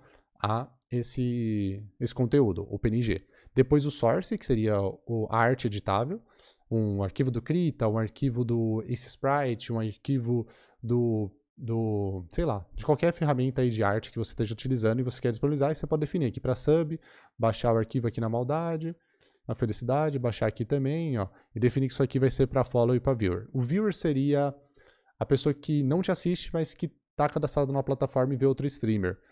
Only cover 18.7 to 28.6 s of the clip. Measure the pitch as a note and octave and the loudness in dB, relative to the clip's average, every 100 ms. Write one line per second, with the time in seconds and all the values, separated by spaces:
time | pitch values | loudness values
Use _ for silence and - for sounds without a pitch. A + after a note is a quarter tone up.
18.7 | E3 D#3+ F3 _ _ _ _ - A2+ A2 | -4 -6 -10 _ _ _ _ -10 -4 -2
19.7 | - B2 C#3 D#3 C#3 A#2+ - A2 - A2+ | -2 0 2 2 0 -2 0 -2 0 -2
20.7 | C#3+ C3+ D#3+ E3 A#2+ F#2+ - _ A2+ A#2+ | 0 0 -2 -2 -2 -2 -6 _ 0 2
21.7 | C#3 C3 - C3 C3 C3 - C3 C3+ A#2+ | 2 -2 0 0 2 2 2 0 2 0
22.7 | B2 A#2 B2+ C#3 A#2+ F#2+ F#2 A2 C3+ B2 | 2 4 2 2 0 0 0 -4 -4 0
23.7 | F#3 G#3+ - E3 C3+ C#3+ C#3+ C#3+ C#3 _ | 0 0 0 0 2 2 2 0 -4 _
24.7 | _ _ _ _ - C#3+ C3+ D3+ C#3+ - | _ _ _ _ -8 0 2 2 -2 0
25.7 | D3 C3+ E3 F#3 F3 F#3 F3+ - E3 D#3 | 0 2 0 0 -2 -2 -2 -4 -4 -4
26.7 | - E3 _ _ - D3 - D3 D3+ C3+ | -6 -8 _ _ -2 0 0 -2 0 0
27.7 | C#3 C3+ C3+ C#3 C3+ C3 C3 C3+ C3+ | 0 -2 -2 0 0 0 2 2 2